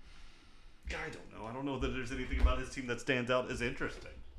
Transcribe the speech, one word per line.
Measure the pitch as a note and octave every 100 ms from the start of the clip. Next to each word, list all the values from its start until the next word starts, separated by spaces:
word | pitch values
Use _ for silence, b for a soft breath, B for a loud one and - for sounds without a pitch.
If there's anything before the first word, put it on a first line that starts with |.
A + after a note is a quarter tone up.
| b b b b b b b b -
I | E3 D#3+
don't | - -
know. | F#2+ A2
I |
don't | B2
know | C#3+ C3
that | C3
there's | B2 B2+
anything | C3 B2+ B2+
about | B2+ B2+
his | C3
team | - B2
that | A#2
stands | - B2+ A#2+
out | B2+ B2+
as | A#2
interesting. | A#2+ C#3+ B2+ - - - -